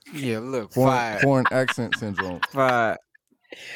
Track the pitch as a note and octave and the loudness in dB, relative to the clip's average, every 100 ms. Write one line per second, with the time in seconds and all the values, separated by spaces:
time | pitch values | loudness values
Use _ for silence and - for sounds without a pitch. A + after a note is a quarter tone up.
0 | - D3+ C3+ A2 B2 C3 G2+ B2 C3 C3 | -16 -6 -4 -4 -2 -4 -2 2 4 4
1 | A#2 G#2 C3+ C3+ B2 B2+ B2+ - A#2 - | 0 2 4 4 2 0 0 -2 -4 -4
2 | A2 F#2 F#2+ F2 - C#3 C3 B2 A2+ F#2 | -4 -4 -6 -6 -6 0 2 4 2 -2
3 | _ _ _ _ _ - - | _ _ _ _ _ -18 -14